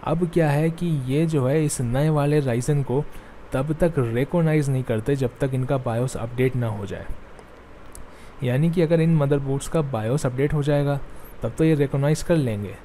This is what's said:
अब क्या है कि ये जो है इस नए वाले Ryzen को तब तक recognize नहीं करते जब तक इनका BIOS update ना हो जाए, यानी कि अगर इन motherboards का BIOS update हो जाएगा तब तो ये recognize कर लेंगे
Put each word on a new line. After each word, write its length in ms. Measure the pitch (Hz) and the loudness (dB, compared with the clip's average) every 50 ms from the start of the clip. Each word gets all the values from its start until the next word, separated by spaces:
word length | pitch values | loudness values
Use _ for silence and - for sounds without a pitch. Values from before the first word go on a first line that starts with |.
| - | -2
अब 260 | - 151 165 180 165 | -2 0 0 0 0
क्या 200 | - 180 160 151 | 2 2 2 4
है 200 | 139 147 156 165 | 2 2 2 0
कि 160 | 165 170 175 170 160 147 127 | 0 -2 -2 -2 0 -2 0
ये 200 | 127 131 147 165 | 0 0 2 2
जो 200 | 165 160 147 127 | 2 2 2 2
है 180 | 127 139 160 156 | 2 2 2 2
इस 140 | 147 - - | 0 0 -2
नए 280 | 127 117 117 131 147 156 | -2 0 2 2 2 2
वाले 300 | 156 147 143 147 147 151 | 2 2 2 2 2 2
Ryzen 420 | 143 131 117 120 123 - 151 143 139 | 2 2 0 0 0 2 0 0 2
को 200 | - 123 139 151 - - - - - - - - - - | 0 0 -2 -2 -4 -10 -14 -16 -18 -20 -20 -14 -6 -4
तब 200 | - 143 156 156 | -4 -2 -2 0
तक 200 | 151 185 170 165 139 | 0 0 0 2 0
recognize 720 | 127 113 113 120 139 139 - 175 165 160 156 156 147 135 | -2 0 0 -2 -2 0 0 2 2 2 2 2 2 0
नहीं 140 | 135 131 127 | 0 -2 0
करते 320 | - 120 110 110 - 143 | -2 -2 -2 0 0 0
जब 220 | 135 135 117 - - | 0 0 -4 -2 -2
तक 140 | 147 131 131 | -2 -2 0
इनका 240 | 127 131 123 143 135 | -2 -2 0 -2 -2
BIOS 360 | 131 127 113 117 123 131 - - | -2 -2 -2 -2 -2 -2 -4 -6
update 380 | 113 113 120 123 127 131 131 | -8 -6 -2 0 0 2 2
ना 120 | 127 120 113 | 0 -2 -2
हो 160 | 107 104 104 | -4 -6 -6
जाए, 200 | 95 90 - - - - - - - - - - - - - - - - - - - - - - - - - - - - - 139 | -8 -8 -10 -6 -8 -8 -8 -8 -16 -20 -20 -20 -20 -20 -20 -20 -20 -20 -20 -20 -18 -16 -16 -16 -16 -18 -20 -20 -20 -12 -6 -4
यानी 260 | 127 123 131 151 170 | -2 0 2 2 2
कि 100 | 165 185 | 2 2
अगर 200 | 170 151 170 165 | 2 4 4 4
इन 140 | 160 165 165 | 4 4 4
motherboards 520 | 156 143 139 143 143 139 135 135 139 - - | 4 4 4 2 2 2 0 -2 -4 -4 -2
का 140 | - 165 156 | 0 0 0
BIOS 420 | 135 131 110 107 110 127 147 - | 0 -2 -2 -2 0 0 0 0
update 280 | 135 123 127 139 147 147 | 0 0 0 0 2 2
हो 100 | 151 139 | 0 2
जाएगा 360 | 143 147 143 143 143 143 139 - - - - - - - - - | 2 2 2 2 0 0 -2 -4 -8 -12 -14 -14 -16 -12 -6 -6
तब 120 | 117 113 - | -6 0 2
तो 60 | 160 | 4
ये 100 | 160 160 | 4 4
recognize 460 | 143 143 135 - 139 139 147 156 151 - | 4 2 0 2 0 2 2 2 0 2
कर 120 | - 175 160 | 2 2 2
लेंगे 380 | 139 120 110 101 101 98 101 - - | 2 0 -2 -2 -4 -8 -10 -12 -16